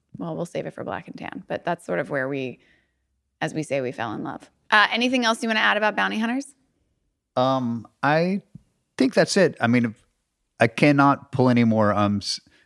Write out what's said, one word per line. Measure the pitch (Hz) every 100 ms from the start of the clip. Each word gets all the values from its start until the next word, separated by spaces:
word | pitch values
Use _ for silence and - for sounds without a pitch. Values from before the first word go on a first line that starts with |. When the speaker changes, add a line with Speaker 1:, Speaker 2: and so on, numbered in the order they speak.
| _ -
Speaker 1:
well, | 165
we'll | 160 175
save | -
it | 156
for | -
Black | - - -
and | -
Tan, | - - -
but | - -
that's | 170
sort | - 175
of | 147
where | 143 131
we, | 143 127 - _ _ _ _ _ _ _ _
as | 156
we | 156
say, | 147 139
we | 127
fell | 165 113
in | -
love. | 156 - - _ -
Uh, | 214 208
anything | 220 247 254 233
else | 226
you | 226
wanna | 214
add | 220 208
about | 214
bounty | 202 196 208
hunters? | 226 254 277 _ _ _ _ _ _ _ _ -
Speaker 2:
Um, | 131 135 120 117 110 _
I | 135 156 180 196 - - _ _ _ -
think | 254
that's | - 160 202
it. | 165 -
I | 117
mean, | 123 117 104 _ _ _ _ _ -
I | 120
cannot | - 147 143 143 135 -
pull | - 127
any | 120
more, | 117 110 104
um, | 101 104 101
s-, | - - - _